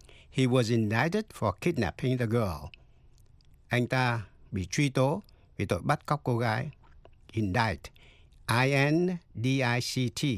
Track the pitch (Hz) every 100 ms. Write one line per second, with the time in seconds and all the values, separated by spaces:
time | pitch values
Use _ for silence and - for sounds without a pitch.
0 | - - - - 127 127 110 117 107 110
1 | 156 208 214 - 107 - 175 160 92 -
2 | 135 127 117 120 104 76 87 - - -
3 | - - - - - - - 120 120 131
4 | 127 117 98 - - 98 87 - 143 131
5 | 131 180 - - - - 101 90 139 147
6 | - 147 - 117 120 110 151 - - -
7 | - - - 113 104 92 113 90 - -
8 | - - - - - 113 131 139 143 156
9 | 180 180 _ - 123 135 123 120 - -
10 | 123 - 147